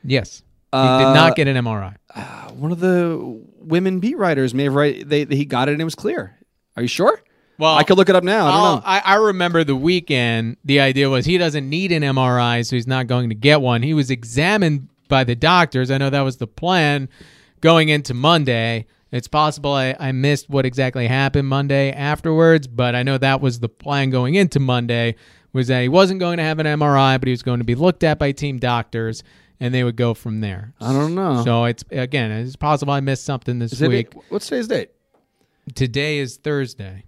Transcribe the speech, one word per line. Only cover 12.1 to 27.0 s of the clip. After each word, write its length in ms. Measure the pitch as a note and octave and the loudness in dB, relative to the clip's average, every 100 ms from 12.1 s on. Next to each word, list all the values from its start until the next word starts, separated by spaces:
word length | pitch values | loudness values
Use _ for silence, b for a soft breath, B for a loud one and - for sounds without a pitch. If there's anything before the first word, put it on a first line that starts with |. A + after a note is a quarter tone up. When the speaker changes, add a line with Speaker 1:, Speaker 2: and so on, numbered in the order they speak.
| C3+ | 0
Speaker 1:
R 220 | B2+ B2 | 2 2
I, 220 | A#2+ A#2+ | 2 0
so 140 | A#2 B2+ | -2 -4
he's 100 | A#2+ | -2
not 220 | C3 A#2+ | -4 0
going 220 | B2 A#2+ | -2 -2
to 60 | G#2+ | 0
get 260 | C3+ D3+ | 4 4
one. 200 | B2+ A#2 | 2 0
He 140 | C3+ D#3 | 0 0
was 160 | B2+ | 0
examined 800 | B2+ A#2 A#2 E3 G#3 F3 C#3+ C3 _ _ | -4 -4 -2 2 2 2 0 -6 _ _
by 160 | C3+ | 0
the 120 | B2 A#2 | 0 0
doctors. 540 | D3+ F3+ E3 B2+ B2+ | 2 4 2 0 -2
I 80 | C3+ | 0
know 120 | C#3 | 0
that 120 | C#3 | 0
was 160 | C3+ C3 | -2 -4
the 100 | A#2 | -10
plan 640 | - E3+ F#3 D3+ C#3+ C3+ b b b b b | -6 -2 0 2 0 -6 b b b b b
going 280 | D#3+ E3 D#3 | 4 6 4
into 240 | D3 C3+ | 0 -2
Monday. 720 | A#2+ D3 E3+ C3+ A#2 A2+ A#2 A2 _ _ | -2 2 2 2 0 -2 -4 -8 _ _
It's 160 | B2+ - | -10 -4
possible 460 | D3+ D3+ D3+ C#3+ | 0 0 -2 -4
I, 220 | C#3 C3 C3+ | -2 -2 -4
I 120 | C3+ | -4
missed 380 | C3 C#3+ C#3+ - | -2 0 0 -2
what 160 | C#3 C3 | -2 -2
exactly 420 | B2 C3 B2+ A#2 | -2 -2 -2 -2
happened 400 | C3 C#3 C#3+ C3+ | 0 0 0 0
Monday 440 | C3+ C#3 C#3 C#3 | -2 0 0 0
afterwards, 720 | C3+ C#3+ D3+ E3 D#3+ E3 D#3+ C3+ | -2 -6 -4 -2 4 6 4 2
but 260 | A#2 B2 | -2 -2
I 80 | A#2+ | 0
know 140 | B2+ C3+ | -2 0
that 240 | C3+ C3+ | 0 2
was 180 | C3+ A#2+ | 0 -2
the 100 | A#2 | -8
plan 420 | _ C#3+ C#3+ C3+ | _ -6 -2 0
going 240 | B2+ B2 F3+ | 0 0 2
into 240 | F#3+ C#3+ | 2 0
Monday, 560 | C3+ B2 A#2+ A#2 A#2 A2+ b b b | 0 0 0 -2 -2 -4 b b b
was 140 | C3 B2 | -4 0
that 120 | B2+ | 0
he 60 | B2 | 2
wasn't 320 | E3 F#3+ F#3+ | 4 4 2
going 180 | F3 E3+ | -2 -2
to 60 | |
have 160 | D#3+ D#3 | -2 -2
an 80 | D3+ | -2
M 160 | D3+ | 0
R 120 | D3 | 2
I, 220 | C#3 | 4